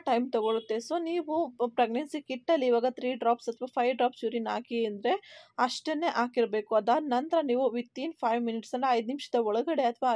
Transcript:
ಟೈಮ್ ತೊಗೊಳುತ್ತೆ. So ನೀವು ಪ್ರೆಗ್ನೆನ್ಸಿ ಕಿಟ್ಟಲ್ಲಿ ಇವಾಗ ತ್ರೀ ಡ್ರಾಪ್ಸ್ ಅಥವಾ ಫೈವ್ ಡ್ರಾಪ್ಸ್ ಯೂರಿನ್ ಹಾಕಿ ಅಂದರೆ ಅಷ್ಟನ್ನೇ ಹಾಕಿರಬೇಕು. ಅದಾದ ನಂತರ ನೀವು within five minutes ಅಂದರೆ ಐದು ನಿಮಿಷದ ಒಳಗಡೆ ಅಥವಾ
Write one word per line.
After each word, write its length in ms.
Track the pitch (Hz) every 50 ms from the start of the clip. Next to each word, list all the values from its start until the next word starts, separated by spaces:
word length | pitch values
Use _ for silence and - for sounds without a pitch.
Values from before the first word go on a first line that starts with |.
| 330 -
ಟೈಮ್ 180 | 254 233 247 254 -
ತೊಗೊಳುತ್ತೆ. 420 | 233 214 220 220 226 226 - 220 226 233
So 100 | - 302 349 339 226
ನೀವು 260 | 339 349 311 294 302 311 294 277 247 - 240 240 233 -
ಪ್ರೆಗ್ನೆನ್ಸಿ 420 | 240 220 226 240 302 294 - 302 285 -
ಕಿಟ್ಟಲ್ಲಿ 360 | 262 247 - - 330 320 254 254
ಇವಾಗ 180 | 240 233 233 254 254 -
ತ್ರೀ 120 | 247 247 254 240
ಡ್ರಾಪ್ಸ್ 280 | 233 233 240 240 - -
ಅಥವಾ 160 | 233 - 254 254 -
ಫೈವ್ 160 | - 240 247 262 240
ಡ್ರಾಪ್ಸ್ 220 | 247 247 254 - -
ಯೂರಿನ್ 220 | 220 233 240 226 214
ಹಾಕಿ 280 | 208 208 240 - 247 233 226 220
ಅಂದರೆ 240 | 208 202 214 233 359 403 - - - - - - _ - 247
ಅಷ್ಟನ್ನೇ 440 | 254 - - - - 311 302 330 339 - -
ಹಾಕಿರಬೇಕು. 540 | 233 247 247 254 233 220 202 214 208 - - 214
ಅದಾದ 240 | 214 214 233 311 311 294 240
ನಂತರ 240 | 247 269 320 349 330 302 277
ನೀವು 160 | 240 247 269 254 214 240
within 340 | 240 - - - 262 330 320 _ -
five 180 | 233 226 240 240 233
minutes 240 | 226 226 208 - - 247
ಅಂದರೆ 120 | 254 262 247 233
ಐದು 80 | 226 214
ನಿಮಿಷದ 300 | 269 285 - - - 247 233 214
ಒಳಗಡೆ 340 | 208 226 285 339 330 277 269 233
ಅಥವಾ 200 | 233 - - 254 233